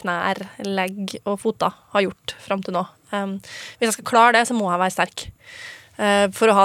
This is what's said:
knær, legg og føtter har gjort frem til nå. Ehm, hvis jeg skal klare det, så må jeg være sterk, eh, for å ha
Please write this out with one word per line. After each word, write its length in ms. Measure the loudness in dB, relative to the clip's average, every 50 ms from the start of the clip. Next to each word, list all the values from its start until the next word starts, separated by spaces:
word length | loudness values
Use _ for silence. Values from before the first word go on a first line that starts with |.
knær, 400 | -6 -4 -4 -2 -2 -2 -2 -4 -8 -12 -14 -12 -8
legg 540 | -6 -4 -4 -4 -4 -6 -8 -8 -10 -10 -8 -6 -6
og 80 | -6 -2 -2
føtter 320 | -4 -2 0 -2 -4 -4 -6 _ _ -2
har 140 | 0 0
gjort 260 | 0 -4 -8 _ -14 -14 -14 -8
frem 160 | -6 -6 -6 -4
til 140 | -4 -4 -4
nå. 80 | -4 -6 -10 _ _ _ -6
Ehm, 220 | -6 -4 -6 -6 -8 -12 -14 -16 -16 -16 -18 -6
hvis 140 | -2 -2 -2
jeg 80 | -2 -4
skal 100 | -4 2
klare 300 | 4 6 6 8 6 4
det, 80 | 2 2
så 80 | 0
må 140 | -2 0 0 0
jeg 80 | 0
være 140 | 0 0 0
sterk, 300 | -2 -2 -2 -4 -10 -14 -14 -18 _ _ -20 -20 -18 -18 -18 -18 -20 -20 _ _ -2
eh, 260 | 0 2 4 4 2 2 2
for 160 | 2 4 6
å 80 | 6
ha 80 | 6